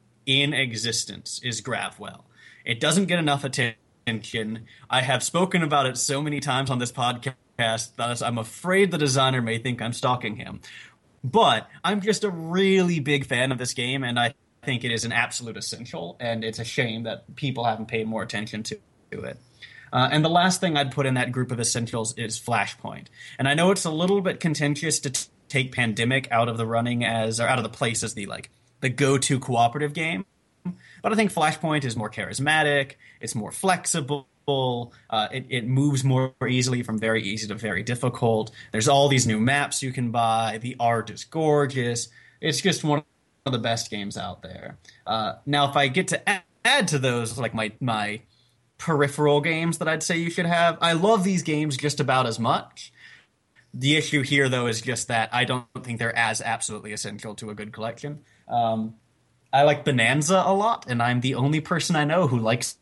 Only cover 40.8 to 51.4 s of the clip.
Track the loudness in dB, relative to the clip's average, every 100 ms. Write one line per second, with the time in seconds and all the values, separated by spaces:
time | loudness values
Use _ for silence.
40.8 | 0 0 -2 -10 -10 -2 2 4 2 0
41.8 | -2 -4 -6 -12 -20 _ -2 0 0 0
42.8 | 0 0 -2 _ _ _ -4 -2 -2 -2
43.8 | -4 -8 -8 -8 -10 -12 -16 -16 -16 -18
44.8 | -20 -14 -4 -2 -2 -6 -2 2 2 4
45.8 | 2 2 -2 -2 -2 -2 -4 _ 2 2
46.8 | 2 2 2 0 -2 -4 -4 -2 -4 -4
47.8 | -2 -2 -2 -6 -12 _ _ _ _ -8
48.8 | 0 2 2 2 4 4 2 0 0 0
49.8 | -2 -2 0 -2 -2 -2 0 4 4 4
50.8 | 2 4 4 4 4 2